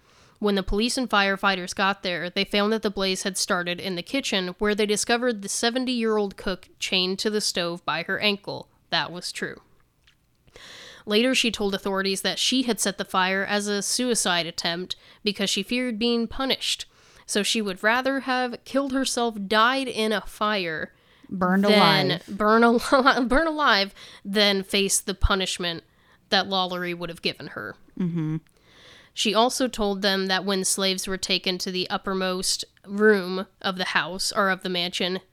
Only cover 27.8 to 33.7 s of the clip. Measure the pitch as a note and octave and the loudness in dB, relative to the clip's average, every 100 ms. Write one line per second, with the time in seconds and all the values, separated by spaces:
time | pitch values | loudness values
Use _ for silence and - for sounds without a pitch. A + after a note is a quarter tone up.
27.8 | - - F3+ E3+ D#3 D#3 - _ _ - | -18 -4 -2 0 -2 -4 -8 _ _ -20
28.8 | - - - - A3+ G3+ B3 - B3+ - | -20 -20 -16 -4 0 4 2 2 -2 0
29.8 | G#3 G3 G3+ F#3+ F#3+ F#3 F#3+ G3 F#3 - | -2 0 0 0 0 0 0 0 0 0
30.8 | F#3+ F#3 - F#3+ - F#3 F#3+ F#3 G3+ F#3 | 0 -2 -4 -6 -2 -2 0 -4 -4 -4
31.8 | F3+ G3+ G3+ F#3+ F#3 F#3 F#3+ - - _ | -4 -4 -4 -2 -2 -2 -2 -4 -6 _
32.8 | F#3+ G3+ G#3+ G3+ F3+ F#3 G3 _ G3+ | -10 4 6 6 2 -4 -6 _ -6